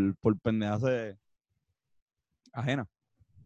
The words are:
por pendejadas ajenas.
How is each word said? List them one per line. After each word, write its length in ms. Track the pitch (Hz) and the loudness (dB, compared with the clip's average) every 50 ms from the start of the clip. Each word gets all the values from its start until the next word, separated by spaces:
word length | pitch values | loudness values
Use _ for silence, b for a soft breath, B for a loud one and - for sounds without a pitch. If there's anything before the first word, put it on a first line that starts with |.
| 98 98 95 - | 4 4 2 2
por 180 | - 113 107 92 | 2 2 2 2
pendejadas 760 | - 117 110 110 107 104 104 107 131 131 127 117 113 104 95 - _ _ _ _ _ _ _ _ _ _ _ _ _ _ _ _ _ _ _ _ _ _ _ _ _ _ - | 0 -2 0 0 0 0 0 0 0 0 0 -2 -4 -8 -12 -16 _ _ _ _ _ _ _ _ _ _ _ _ _ _ _ _ _ _ _ _ _ _ _ _ _ _ -10
ajenas. 340 | 123 117 131 135 139 110 - _ _ _ _ _ _ _ _ _ - - | -6 -4 -2 -2 -2 -4 -8 _ _ _ _ _ _ _ _ _ -20 -20